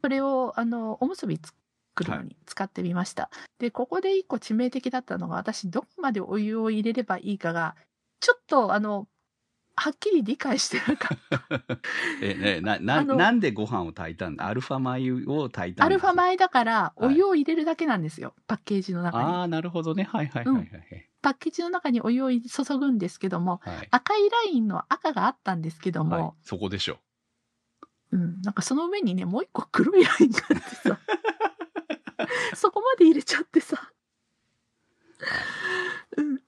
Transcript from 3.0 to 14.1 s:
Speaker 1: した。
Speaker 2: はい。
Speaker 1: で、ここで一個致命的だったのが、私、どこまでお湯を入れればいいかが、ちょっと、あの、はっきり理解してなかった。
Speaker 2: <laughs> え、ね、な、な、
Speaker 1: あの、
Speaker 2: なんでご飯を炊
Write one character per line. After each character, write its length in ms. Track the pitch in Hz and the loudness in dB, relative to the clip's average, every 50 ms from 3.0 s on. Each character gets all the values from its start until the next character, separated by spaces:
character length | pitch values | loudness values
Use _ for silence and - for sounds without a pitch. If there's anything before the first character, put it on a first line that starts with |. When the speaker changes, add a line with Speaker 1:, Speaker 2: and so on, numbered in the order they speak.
| 185 | -2
Speaker 1:
し 80 | - - | -4 -4
た。 100 | - - | -8 -8
Speaker 2:
は 60 | - - - - - _ _ | -8 -10 -20 -20 -20 _ _
い。 40 | 240 | -6
Speaker 1:
で、 80 | 240 | -6
こ 160 | - - 247 - | -4 -4 -6 -4
こ 140 | - 359 | -4 -2
で 160 | 381 381 392 381 | 0 0 0 0
一 80 | 381 | -2
個 100 | _ - | _ -6
致 180 | 240 - - 220 | -8 -4 -2 -2
命 160 | 220 247 247 | 0 0 0
的 200 | - 269 - 254 | -2 -4 -6 -4
だ 100 | 247 254 | -4 -4
っ 40 | 254 | -6
た 140 | - 190 185 | -6 -6 -6
の 120 | 175 175 | -6 -4
が、 80 | 165 175 | -6 -6
私、 320 | - - 220 - - 185 | -4 -6 -8 -6 -8 -4
ど 120 | 165 233 | -4 -4
こ 60 | - _ _ - | -6 _ _ -6
ま 100 | 349 269 | -4 -2
で 80 | 220 202 | -2 -2
お 200 | 180 - 190 214 | -4 -4 -2 -2
湯 180 | 208 214 220 226 | -2 -2 -2 -2
を 140 | 220 220 | -2 0
入 120 | 220 214 208 | 0 0 0
れ 80 | 226 | 0
れ 120 | 226 254 240 | -2 -2 -2
ば 140 | - 185 - | -2 -4 -4
い 160 | - 202 202 | -2 -6 -6
い 40 | 190 | -2
か 160 | - 170 165 | -2 -2 -2
が、 220 | 170 165 160 165 _ _ _ _ _ _ _ _ _ | -2 -2 -4 -6 _ _ _ _ _ _ _ _ _
ち 120 | - - | 2 2
ょ 40 | 494 - | 2 2
っ 40 | _ - | _ 2
と、 260 | 320 277 226 190 185 | 4 4 4 4 2
あ 60 | 208 | 0
の、 260 | 208 214 208 202 208 _ _ _ _ _ _ _ _ _ _ _ _ _ _ - | 0 0 -4 -4 -6 _ _ _ _ _ _ _ _ _ _ _ _ _ _ -4
は 140 | - 302 | -2 -2
っ 20 | 294 _ | -4 _
き 100 | - 415 | 0 4
り 140 | 403 320 220 | 4 4 4
理 140 | 190 262 - | 2 -2 -4
解 200 | - 277 214 - | 0 -2 0 0
し 120 | - - | 0 -2
て 80 | - - | -2 -2
な 180 | - - 302 - | 0 0 -2 0
か 180 | - - 151 | 0 -4 -4
っ 20 | - _ - | -6 _ -2
た。 500 | - 135 - _ 156 127 - _ 127 123 - - - | -2 -2 -2 _ -6 -6 -4 _ -8 -8 -6 -6 -6
Speaker 2:
<laughs> 240 | - - - 330 - | -4 -4 -4 -4 -4
え、 120 | - 101 95 | -4 -4 -4
ね、 280 | 90 95 104 98 82 | 0 2 0 2 2
な、 180 | 85 110 104 90 | 0 0 -2 0
な、 180 | 85 107 135 - | 0 2 2 2
Speaker 1:
あ 60 | 294 | 4
の、 100 | 277 269 | 4 4
Speaker 2:
な 160 | - 180 214 | 6 6 6
ん 80 | 240 240 | 6 4
で 120 | 196 147 | 2 2
ご 140 | 107 98 107 | 0 -2 -4
飯 180 | - - 98 87 | -2 -2 -4 -4
を 100 | 82 80 | -4 -8
炊 220 | - 87 82 | -8 -10 -10